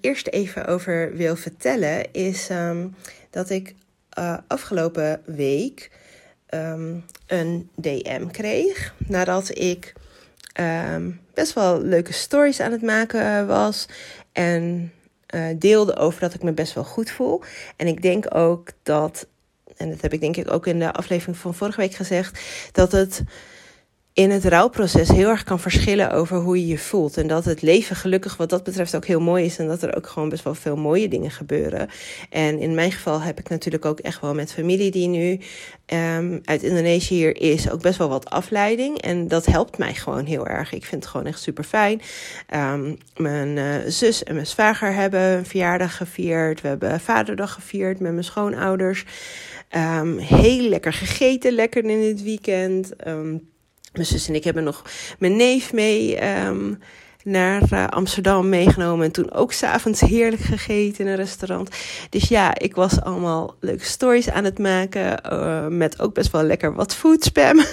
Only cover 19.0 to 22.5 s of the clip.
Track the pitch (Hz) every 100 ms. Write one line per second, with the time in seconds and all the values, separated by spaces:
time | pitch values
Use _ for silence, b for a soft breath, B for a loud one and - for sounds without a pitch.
19 | 151 - - _ _ _ _ - 165 160
20 | 156 156 156 175 - 170 185 170 165 -
21 | - 175 175 170 180 170 202 208 190 190
22 | 185 180 185 B B